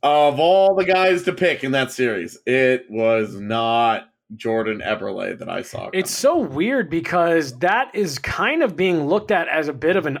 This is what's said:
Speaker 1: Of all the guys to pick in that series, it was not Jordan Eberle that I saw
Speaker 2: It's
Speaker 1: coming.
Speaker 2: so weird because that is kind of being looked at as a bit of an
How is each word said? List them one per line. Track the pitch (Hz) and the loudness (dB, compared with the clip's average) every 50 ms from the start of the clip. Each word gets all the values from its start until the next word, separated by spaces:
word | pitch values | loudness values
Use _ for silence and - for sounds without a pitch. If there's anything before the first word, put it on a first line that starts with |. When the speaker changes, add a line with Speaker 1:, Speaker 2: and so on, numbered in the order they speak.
Speaker 1:
Of | - 143 147 151 147 143 131 139 | 0 2 4 4 4 4 4 4
all | 160 175 190 190 190 196 190 | 4 4 6 6 6 4 4
the | 190 185 | 2 2
guys | 180 185 185 185 190 185 175 - | 2 2 4 4 2 2 2 0
to | 180 170 | -2 -2
pick | - 185 170 147 - 135 | 0 0 0 0 0 -2
in | 131 139 | -2 0
that | 135 127 - | 0 -2 -2
series, | - - 127 120 107 92 85 87 - - _ | -2 0 0 0 0 -2 -6 -10 -12 -8 _
it | 117 127 131 131 127 127 127 - - | 0 2 4 4 4 2 0 -2 -6
was | 107 113 113 113 113 113 107 98 95 | -4 0 2 2 2 2 0 -4 -6
not | 98 101 107 113 117 117 113 117 117 117 113 110 - - - _ _ _ _ 110 | -10 -6 -4 -2 0 0 2 2 2 2 2 2 0 -6 -12 _ _ _ _ -16
Jordan | 110 - 113 113 113 107 110 107 104 - | -8 -4 -2 -2 0 -2 -2 -4 -4 -4
Eberle | 101 107 104 98 101 95 98 98 95 - | -4 -4 -4 -4 -6 -6 -6 -6 -6 -8
that | - - - | -8 -10 -8
I | 90 98 | -8 -8
saw | - - - - - - - | -8 -8 -10 -12 -10 -4 -4
Speaker 2:
It's | 190 - - - - | -4 -4 -4 -4 0
Speaker 1:
coming. | 240 285 349 330 220 | 2 2 2 2 0
Speaker 2:
so | 139 135 | -2 -4
weird | 151 185 233 277 254 196 143 | -2 -2 0 0 -2 -2 -2
because | 165 165 151 - 175 175 170 170 165 165 151 131 123 123 | -4 -4 -4 -2 0 0 2 4 2 2 0 -2 -4 -2
that | 175 180 208 247 269 - - | 0 0 0 0 -2 -2 -4
is | 208 202 156 135 - | -4 -4 -4 -4 -8
kind | - - - - 196 247 311 330 302 | -8 -8 -4 -2 -2 0 2 0 0
of | 208 156 | 0 0
being | 165 185 185 175 160 143 | 0 0 0 2 0 0
looked | 143 185 208 208 208 | 0 0 0 0 0
at | 202 170 160 | 0 0 0
as | - 143 160 147 | 0 -2 -2 -2
a | 151 139 | -2 -4
bit | 120 156 165 185 | -2 0 0 2
of | 196 151 | 2 0
an | 151 135 131 | -2 -4 -4